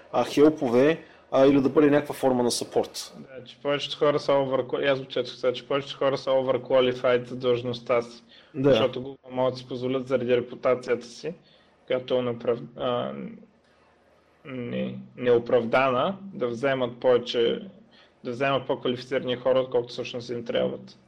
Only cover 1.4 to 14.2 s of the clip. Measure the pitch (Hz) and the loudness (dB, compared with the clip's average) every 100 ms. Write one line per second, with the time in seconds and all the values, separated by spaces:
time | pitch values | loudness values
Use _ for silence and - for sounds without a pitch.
1.4 | 139 139 131 160 147 143 143 - 135 123 | 6 6 4 4 6 4 0 -2 0 2
2.4 | 120 - - 120 98 - - - - 131 | 0 -2 -2 -2 -2 -6 -14 -16 -18 -18
3.4 | 117 - 143 143 - - 147 - - 139 | -18 -8 -4 -2 -4 0 2 2 2 2
4.4 | 131 131 123 - 139 135 131 135 123 - | 2 0 -2 0 0 0 -2 -4 -4 -2
5.4 | 127 117 - 139 - - 139 131 135 135 | -2 -2 -2 -4 -4 -2 -2 0 0 0
6.4 | 127 123 127 135 127 127 131 123 120 127 | 2 -2 2 4 4 2 2 2 0 -4
7.4 | 127 120 123 117 - 120 117 - _ - | 0 0 -2 -6 -2 -2 -2 -10 _ -20
8.4 | _ 135 139 113 127 127 135 135 131 127 | _ 0 4 4 2 -2 -10 -14 -8 -2
9.4 | 131 127 - 127 127 131 127 131 120 123 | -2 -2 -8 -6 -2 -2 0 0 2 0
10.4 | 120 120 131 123 127 117 - - 151 180 | 0 -2 0 0 -2 -4 -6 -12 -12 -12
11.4 | _ _ _ _ - 127 127 127 123 117 | _ _ _ _ -6 -6 -2 -2 -2 -4
12.4 | 127 113 113 139 131 120 131 - - - | -4 -4 -6 -8 -4 -2 -4 -8 -12 -16
13.4 | - _ _ _ _ _ _ _ | -20 _ _ _ _ _ _ _